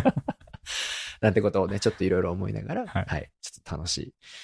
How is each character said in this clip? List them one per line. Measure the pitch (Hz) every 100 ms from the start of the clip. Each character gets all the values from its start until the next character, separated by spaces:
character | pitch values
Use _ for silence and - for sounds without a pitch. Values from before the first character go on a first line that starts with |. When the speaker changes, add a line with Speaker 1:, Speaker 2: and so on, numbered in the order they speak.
| - - - - -
Speaker 1:
<laughs> | - - - - - - -
な | 110
ん |
て | 101
こ | 101
と | 98
を | 92
ね、 | 98
ち | 113
ょ |
っ | -
と | 95
い |
ろ | 92
い |
ろ | 87
思 | 90 98
い |
な | 104
が | 101
ら、 | 208 233
Speaker 2:
は | -
い。 | -
Speaker 1:
は | -
い、 | - _
ち | -
ょ | -
っ | -
と | 76
楽 | 85
し | -
い | 73 - - -